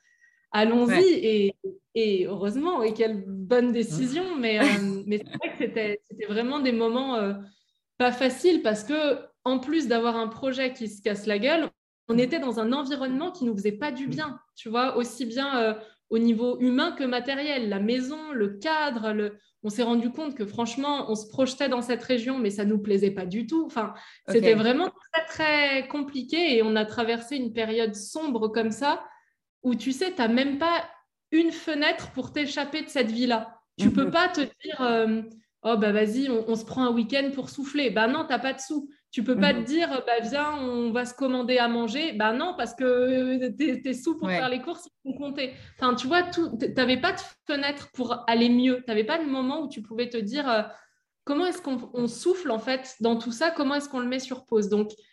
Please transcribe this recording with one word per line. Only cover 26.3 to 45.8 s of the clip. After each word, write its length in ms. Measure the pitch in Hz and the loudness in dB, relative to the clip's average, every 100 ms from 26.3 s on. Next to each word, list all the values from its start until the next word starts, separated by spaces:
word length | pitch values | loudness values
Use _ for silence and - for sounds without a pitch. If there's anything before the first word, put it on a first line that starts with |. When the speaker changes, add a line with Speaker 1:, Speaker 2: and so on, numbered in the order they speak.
| 320 339 226 | 0 4 4
Speaker 1:
et 60 | |
on 140 | 220 214 | 4 2
a 80 | |
traversé 520 | 214 - 226 233 233 285 | 0 -2 0 -2 -4 -4
une 180 | 233 | -4
période 400 | 226 220 226 226 | -4 -2 0 0
sombre 540 | 202 - 311 311 233 214 | -2 -8 -6 -4 -2 0
comme 240 | 226 226 | 0 -2
ça 300 | 214 285 349 - - _ _ _ _ | 0 0 -2 -4 -20 _ _ _ _
où, 120 | 254 | -2
tu 180 | 240 262 | 0 -2
sais, 200 | 262 370 | -2 -2
t'as 160 | 359 226 | 0 2
même 300 | 240 277 277 | 2 2 0
pas 260 | 330 339 - - _ _ - | 0 0 -4 -14 _ _ -2
une 220 | 320 330 | 2 2
fenêtre 580 | 320 - 302 302 330 - | 0 -4 0 0 0 -4
pour 220 | 262 254 | -8 -6
t'échapper 500 | 302 285 302 285 311 | -4 -2 -2 -4 -6
de 60 | 302 | -4
cette 220 | 277 220 | -2 0
vie-là. 500 | 226 247 226 220 - _ - | 0 0 0 -2 -16 _ 2
Tu 120 | 202 | 4
peux 160 | - 269 | 4 2
Speaker 2:
Mhm. 40 | |
Speaker 1:
pas 180 | 339 359 | 2 2
te 120 | 359 | 0
dire, 420 | 262 - - - | -4 -6 -10 -2
euh, « 400 | 247 226 220 220 226 - _ _ | 0 2 2 0 -4 -14 _ _
Oh, 120 | 214 233 | 0 2
bah, 160 | 208 | 2
vas-y, 360 | 208 214 240 277 | 2 2 0 0
on, 160 | 233 226 | 0 0
on 60 | 226 | -4
se 80 | |
prend 200 | - 254 | -4 0
un 60 | 254 | 2
week-end 400 | 233 226 277 277 | 2 0 0 0
pour 160 | 269 254 | -4 -8
souffler. » 400 | - 262 294 262 | -8 -4 0 2
Bah 180 | 202 226 | 2 2
non, 180 | 302 320 | 2 0
t'as 120 | 247 | -2
pas 120 | 262 | -2
de 60 | 262 | -4
sous. 300 | - 302 - - _ | -6 -6 -6 -16 _
Tu 100 | - | -4
peux 160 | 220 240 | 0 4
pas 140 | 285 | 4
Speaker 2:
Mhm. 100 | 240 | 4
Speaker 1:
te 60 | 233 | 0
dire, « 200 | 311 320 262 240 | 0 0 -2 0
Bah, 220 | 233 220 | 0 0
viens, 280 | 285 294 294 | -2 -2 -4
on 340 | 254 240 240 | -4 -2 -2
va 140 | 233 | -2
se 100 | 240 | -4
commander 440 | - 269 254 240 254 | -4 -2 0 2 2
à 100 | 240 | 2
manger. » 440 | 233 233 262 320 | 0 -2 -2 -4
Bah 180 | 208 214 | 0 0
non, 220 | 240 339 359 | 0 -2 -4
parce 160 | 233 | -6
que, 80 | - | 0
euh, 680 | 254 247 254 254 254 262 254 - | 2 4 4 2 2 0 -2 -2
tes, 240 | 294 254 | -2 0
tes 140 | 262 | -4
sous 240 | 247 330 311 | -4 -2 -2
pour 80 | - | 0
Speaker 2:
Ouais. 100 | 175 | 0
Speaker 1:
faire 120 | 254 | 0
les 120 | 247 | -2
courses, 280 | 320 349 - _ | -6 -10 -12 _
ils 80 | 269 | -10
sont 40 | 262 | -8
comptés. 360 | 285 277 254 - - | -8 -6 -6 -8 -16
Enfin, 160 | - | -2